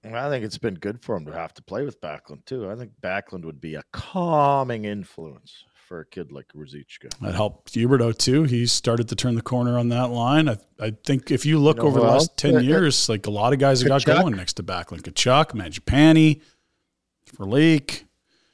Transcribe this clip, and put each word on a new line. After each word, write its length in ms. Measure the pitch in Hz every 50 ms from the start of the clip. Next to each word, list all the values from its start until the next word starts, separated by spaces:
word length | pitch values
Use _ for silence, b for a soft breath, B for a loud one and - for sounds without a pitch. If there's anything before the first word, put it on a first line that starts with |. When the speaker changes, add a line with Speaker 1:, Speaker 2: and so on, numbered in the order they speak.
| _
Speaker 1:
it, 100 | 107 113
I 140 | 120 131 147
think 160 | 143 127 107
it's 120 | 110 -
been 180 | - - 117 95
good 280 | 82 - 101 107 123 _
for 120 | - 113
him 100 | 90 78
to 60 | 73 78
have 200 | 82 82 80 _
to 60 | -
play 220 | _ _ 92 110 143
with 180 | 143 - _
Backlund, 440 | - 80 73 71 _ _ 73 67 _
too. 260 | - 131 127 107 92
I 40 | 104
think 160 | 117 127 104 _ _ -
Backlund 420 | 92 92 101 - _ - 90 82
would 160 | 80 78 69
be 140 | 67 80 78
a 80 | 73 - _
calming 960 | - - - - - 190 175 170 165 151 143 139 139 139 135 123 120 110 104
influence 800 | 104 104 104 90 - _ - 82 78 69 - _ - - - - _ _ _ _
for 140 | _ - 85
a 40 | 78
kid 260 | _ - 95 85 67
like 140 | 69 69 65 _ _
Ruzicka. 540 | 73 76 67 67 73 69 _ - - - - - -
Speaker 2:
That 140 | - 98 90
helped 400 | 87 107 104 - _ _ - -
Huberdeau, 420 | 117 113 123 139 131 117 117 110
too. 280 | - - - 127 147 160
He 240 | 139 123 120 120
started 420 | 117 - - - 127 117 117 117 110
to 60 | 113
turn 180 | 98 - 127 120
the 80 | 117
corner 340 | - - 127 123 120 123 120
on 140 | 120 120 120
that 220 | 120 120 127 123
line. 360 | 120 120 117 123 143 156 160
I, 100 | 147 110 104 _ _ _ -
I 140 | 107 110 107 _ _
think 280 | - 139 127 - -
if 160 | 151 123 -
you 100 | 147 156
look 200 | 156 139 151 156
Speaker 1:
You 40 | - -
know 60 | 151
Speaker 2:
over 100 | 131 120
the 60 | 117
Speaker 1:
who 60 | 113
Speaker 2:
last 100 | 117 135 160 170
Speaker 1:
else? 0 | _
Speaker 2:
ten 160 | - - 151 135
Speaker 1:
Uh, 40 | 127
uh, 20 |
Speaker 2:
years, 480 | 123 131 156 190 185 151 131 - - -
like, 160 | 110 104 -
a 60 | 107
lot 220 | 104 101 107 123 139
of 60 | 135
guys 200 | 135 139 135 123
have 60 | 123 143
got 120 | 135 139
Speaker 1:
Tkachuk? 200 | 139 151 151 170
Speaker 2:
going 140 | 185 165 113
next 180 | 92 90 - -
to 60 | - 85
Backlund. 380 | - 92 90 85 - 87 85
Tkachuk, 460 | - - - - - 123 127 143 156 - -
Mangiapane, 880 | 107 90 80 95 - _ - 117 135 151 160 160 160 156 156 147 147 b b b b b b b b b b _ _ _ _ _ _ _ - -
Frolik. 680 | - 101 98 110 139 156 165 160 151 143 - - - - _ _ _ _ _ _ _ _ _